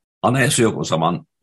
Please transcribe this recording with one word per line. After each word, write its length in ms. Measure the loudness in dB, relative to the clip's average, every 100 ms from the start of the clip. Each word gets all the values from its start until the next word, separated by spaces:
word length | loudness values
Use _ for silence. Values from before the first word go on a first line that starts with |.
| _ _
anayasa 420 | -2 0 0 2
yok 140 | 0 0
o 60 |
zaman, 440 | -4 -2 0 -2 -8 _